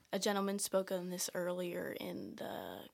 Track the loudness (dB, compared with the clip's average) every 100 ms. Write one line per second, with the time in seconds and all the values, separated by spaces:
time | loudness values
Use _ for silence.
0 | -4 0 4 4 4 2 4 4 4 0
1 | 0 -2 -2 0 0 0 0 -2 -2 -4
2 | -4 -4 -6 -6 -6 -4 -6 -8 -10